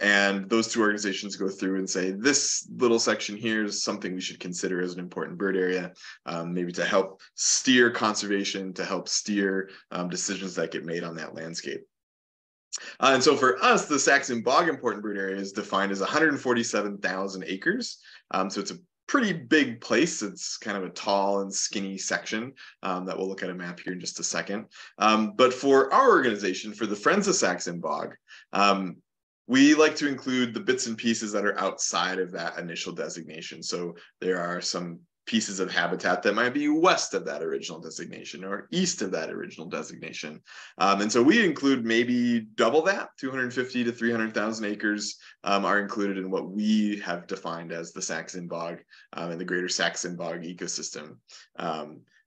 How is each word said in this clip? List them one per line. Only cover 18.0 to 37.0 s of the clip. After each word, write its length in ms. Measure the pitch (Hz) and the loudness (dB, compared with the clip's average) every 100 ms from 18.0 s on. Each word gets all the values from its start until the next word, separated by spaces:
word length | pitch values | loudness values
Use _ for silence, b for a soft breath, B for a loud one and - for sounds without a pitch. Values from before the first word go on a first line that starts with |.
| B B B | B B B
Um, 180 | 92 98 | -2 -2
so 100 | 101 | -4
it's 120 | 98 | -6
a 80 | 90 _ _ - | -8 _ _ -2
pretty 280 | 285 214 | 2 2
big 480 | 165 120 156 135 113 | 0 2 4 4 -2
place. 400 | - 117 160 - | 0 2 2 0
It's 360 | 101 90 - - | -8 -8 -10 -10
kind 200 | 113 101 | -6 -6
of 60 | |
a 60 | 90 | -6
tall 520 | - - 98 98 101 | -6 0 2 2 0
and 120 | 98 | -2
skinny 440 | 98 - 104 98 95 | -4 -4 -4 -6 -6
section, 560 | - 87 - 110 127 - B B | -4 -4 -4 -6 -6 -12 B B
um, 220 | 98 90 92 | -6 -4 -4
that 120 | 87 | -4
we'll 100 | 95 | -4
look 160 | 95 | -6
at 60 | 95 | -8
a 40 | |
map 280 | 90 87 87 | -8 -10 -10
here 100 | - | -8
in 80 | 90 | -8
just 220 | 87 - | -8 -8
a 20 | |
second. 420 | 85 85 82 101 107 B B B | -6 -4 -4 -6 -8 B B B
Um, 360 | 107 110 107 101 | 4 4 4 4
but 180 | 127 | 4
for 400 | 127 139 135 135 | 6 6 6 8
our 160 | 214 254 | 6 8
organization, 640 | 185 127 104 98 92 107 | 6 6 0 -2 -2 -6
for 140 | 101 107 | -6 -4
the 80 | 101 | 0
Friends 320 | 147 196 202 | 2 2 2
of 80 | - | 2
Sax-Zimbog, 800 | 98 87 - 85 78 76 82 - _ B B | 2 0 -4 -6 -4 -4 -6 -12 _ B B
um, 420 | 98 101 95 92 - _ _ _ _ - | 2 4 4 0 -8 _ _ _ _ 2
we 300 | 131 143 151 | 6 8 8
like 220 | 151 - | 6 4
to 100 | 147 | -2
include 460 | 123 131 127 120 | -2 -2 0 0
the 80 | 110 | -2
bits 260 | 104 127 117 | 0 0 0
and 100 | 110 | -2
pieces 360 | 120 110 110 | 0 0 0
that 120 | 104 101 | 0 0
are 140 | - | 0
outside 580 | 95 - - 87 90 92 | 0 -2 -2 0 0 0
of 140 | 90 | -4
that 260 | 90 85 85 | -4 -6 -6
initial 360 | 87 85 92 | -8 -8 -8
designation. 680 | 85 80 87 73 78 - - | -6 -8 -8 -12 -12 -14 -12
So 340 | 85 87 87 85 B - | -8 -6 -6 -10 B -6
there 180 | 90 92 | -2 0
are 220 | 87 87 | -2 -4
some 400 | - 90 87 85 _ _ - | -4 -4 -6 -10 _ _ -2
pieces 340 | 113 104 95 | 0 0 -2
of 120 | 90 | -2
habitat 500 | 90 85 87 95 90 | 0 0 0 0 2
that 140 | 107 104 | 2 2
might 180 | 123 | 2
be 140 | 143 147 | 2 2
west 440 | 156 180 147 | 4 4 4